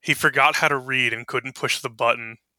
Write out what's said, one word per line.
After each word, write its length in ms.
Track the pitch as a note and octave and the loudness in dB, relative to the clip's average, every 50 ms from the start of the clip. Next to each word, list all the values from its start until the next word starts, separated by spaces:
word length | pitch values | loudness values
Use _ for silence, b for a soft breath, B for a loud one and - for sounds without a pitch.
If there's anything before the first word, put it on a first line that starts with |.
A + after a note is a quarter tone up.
he 140 | - - D3 | -2 -2 -2
forgot 420 | - - D3+ C3 C#3+ C3+ D3+ D3+ | 2 2 0 4 4 4 4 4
how 120 | - E3+ D3+ | 2 0 0
to 80 | C#3+ | 0
read 360 | C3+ B2+ C3 C3 B2+ B2+ A#2 A2+ | 0 -2 -2 0 0 0 0 -2
and 140 | A#2 A#2+ | -4 -8
couldn't 300 | - - B2+ A#2+ C3 C3 | -4 -4 -4 -4 -4 -10
push 240 | - - B2+ - - | -6 -4 -4 -4 -4
the 100 | - C3 | -4 -8
button. 480 | A2+ A2 A#2 A#2 A#2 A#2+ A#2 A2+ A2+ - _ _ _ | -4 0 2 2 2 0 -2 -12 -16 -18 _ _ _